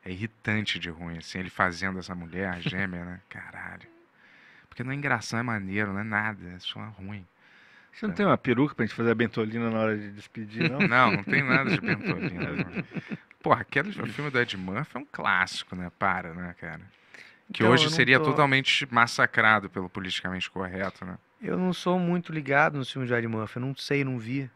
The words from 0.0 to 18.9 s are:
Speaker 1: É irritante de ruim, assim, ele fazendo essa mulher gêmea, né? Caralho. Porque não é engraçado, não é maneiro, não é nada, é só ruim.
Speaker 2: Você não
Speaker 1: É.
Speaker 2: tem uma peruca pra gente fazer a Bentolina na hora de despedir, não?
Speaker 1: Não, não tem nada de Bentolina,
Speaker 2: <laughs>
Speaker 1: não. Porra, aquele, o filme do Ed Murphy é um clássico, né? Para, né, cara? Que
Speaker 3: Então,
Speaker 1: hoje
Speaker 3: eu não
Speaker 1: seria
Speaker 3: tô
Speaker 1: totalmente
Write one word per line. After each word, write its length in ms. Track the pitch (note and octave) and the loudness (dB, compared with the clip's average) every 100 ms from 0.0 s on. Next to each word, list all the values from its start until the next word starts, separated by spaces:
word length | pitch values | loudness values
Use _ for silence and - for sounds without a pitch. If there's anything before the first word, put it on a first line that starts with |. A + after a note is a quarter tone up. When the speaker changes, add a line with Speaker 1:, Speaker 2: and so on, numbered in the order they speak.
Speaker 1:
É 60 | - | -10
irritante 680 | F#2 A2 _ - G#2+ G#2 F2+ | -8 -8 _ -2 0 0 -4
de 100 | F2 | -6
ruim, 280 | D#2+ E2+ E2 | -10 -10 -10
assim, 200 | E2 F#2+ | -10 -8
ele 120 | F#2 | -8
fazendo 480 | - F#2+ E2+ F#2+ F#2 | 0 0 0 -6 -6
essa 160 | F2+ | -8
mulher 460 | F2+ E2+ F2 G2 F2 | -10 -10 -6 -4 -4
gêmea, 440 | E2+ F#2 G2 F2 | -6 -4 -6 -6
né? 160 | F2 F2+ _ | -10 -14 _
Caralho. 600 | - - F#2 F2+ F2+ F2 _ _ _ - - - - _ | -16 -14 -14 -14 -14 -20 _ _ _ -20 -20 -20 -20 _
Porque 140 | - | -12
não 80 | B2 | -8
é 20 | |
engraçado, 500 | C#3 C#3+ B2 - A2+ | -4 0 0 0 -2
não 80 | A#2+ | 0
é 60 | A2 | -2
maneiro, 340 | F#2+ G2 G#2 | -2 -2 0
não 80 | G2 | -2
é 40 | |
nada, 340 | A2 G#2 G#2+ G2+ F2+ F2+ | -2 0 -2 -4 -12 -12
é 20 | |
só 200 | - G#2+ G#2+ G#2+ | -10 -10 -12 -12
ruim. 300 | F#2+ G#2 F2+ _ _ - - - _ | -12 -12 -14 _ _ -20 -20 -20 _
Speaker 2:
Você 140 | - A3 | -8 -6
não 60 | |
Speaker 1:
É. 20 | F#3 | 2
Speaker 2:
tem 80 | |
uma 140 | G3+ B2+ | 4 4
peruca 340 | - A#2+ D3 | 4 4 2
pra 120 | - A2 | 2 -4
gente 80 | |
fazer 160 | - A#2 | 0 2
a 40 | |
Bentolina 540 | A2+ A#2 - A2 A2+ A#2 | 4 2 0 -4 -2 -2
na 100 | A2 | 2
hora 200 | A2 G#2+ | 0 0
de 120 | G#2 | -6
despedir, 580 | G2+ - - G#2+ G#2+ E3 | -14 -14 -12 -10 -2 0
não? 80 | C#3 | 2
Speaker 1:
Não, 320 | G3 A#2+ B2 | 4 6 6
não 140 | G2+ | 4
tem 180 | G2 C#3 | 0 0
nada 260 | C#3 B2+ C3+ | 4 2 4
de 100 | F3 | 0
Bentolina, 680 | A#3 - G#3 D3+ E3+ F2 - | 0 -2 -2 -2 -2 -4 -6
Speaker 2:
<laughs> 40 | |
Speaker 1:
não. 300 | - - A3 - - - - _ _ | -4 -4 -6 -8 -10 -10 -12 _ _
Porra, 180 | - B2 | 0 0
aquele, 280 | G#2+ - F3 | 2 -2 -2
o 160 | G3+ G2+ | -4 -8
filme 240 | A2 D3 | -6 -2
do 100 | B2+ | 0
Ed 160 | A#2+ G2 | 0 -2
Murphy 400 | F#2 G2 D3+ B2 | -4 -4 -6 -8
é 40 | |
um 60 | D4 | -12
clássico, 640 | - - F#2+ F2+ - - F#2 | -4 0 2 2 -2 -8 -8
né? 140 | F2+ _ | -8 _
Para, 340 | G2+ F#2 F2 | 0 0 -4
né, 200 | E2 F2+ F2 | -10 -10 -10
cara? 220 | E2 D#2+ F#2 _ _ - - - _ | -12 -12 -16 _ _ -20 -20 -20 _
Que 100 | - | 2
Speaker 3:
Então, 100 | A2 | 6
Speaker 1:
hoje 120 | C3 D3+ | 6 6
Speaker 3:
eu 40 | |
não 60 | D#3+ | 4
Speaker 1:
seria 220 | B2 C3 | 6 6
Speaker 3:
tô 60 | D#3 | 6
Speaker 1:
totalmente 600 | D3 C#3+ C3+ C3+ - C#3 | 4 6 4 4 0 2